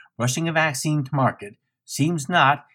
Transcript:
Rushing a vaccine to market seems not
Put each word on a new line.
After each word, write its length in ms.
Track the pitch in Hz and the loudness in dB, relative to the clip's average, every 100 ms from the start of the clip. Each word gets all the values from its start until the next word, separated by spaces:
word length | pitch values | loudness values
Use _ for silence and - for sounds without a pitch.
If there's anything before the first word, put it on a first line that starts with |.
| - - | -16 -4
Rushing 300 | 127 147 165 | -2 -2 -2
a 60 | |
vaccine 500 | 160 156 131 160 151 | 0 0 -2 -2 -2
to 120 | 131 143 | -2 0
market 400 | 123 - 101 - _ _ - | 0 -2 -12 -18 _ _ -10
seems 440 | - 147 170 135 | -2 0 -2 0
not 360 | 175 139 139 - | 2 4 2 -4